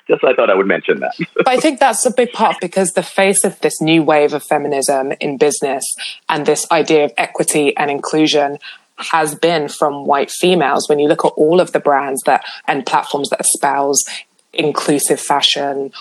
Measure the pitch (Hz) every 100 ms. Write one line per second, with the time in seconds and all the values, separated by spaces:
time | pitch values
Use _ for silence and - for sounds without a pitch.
0 | - 156 143 127 110 95 98 85 - -
1 | 64 - 175 - 262 254 311 262 262 214
2 | 254 254 240 - 208 - 180 190 185 185
3 | 175 - 196 196 196 - 151 - 156 165
4 | 151 151 147 143 - 151 147 139 135 135
5 | 135 - 147 131 147 - 143 135 - -
6 | - - - 156 147 147 - 165 147 156
7 | 147 - 165 - 156 151 143 - 147 139
8 | - 156 151 147 143 143 - - _ -
9 | - 165 156 143 165 165 143 - 151 143
10 | 143 139 - - 180 180 135 139 - 147
11 | 147 160 160 - 156 180 - 147 147 139
12 | 139 135 147 127 - - - 143 - 151
13 | - 143 135 - - - 143 139 139 135
14 | - - - _ _ - 151 - - 143
15 | - 139 - 139 - 147 143 139 139 -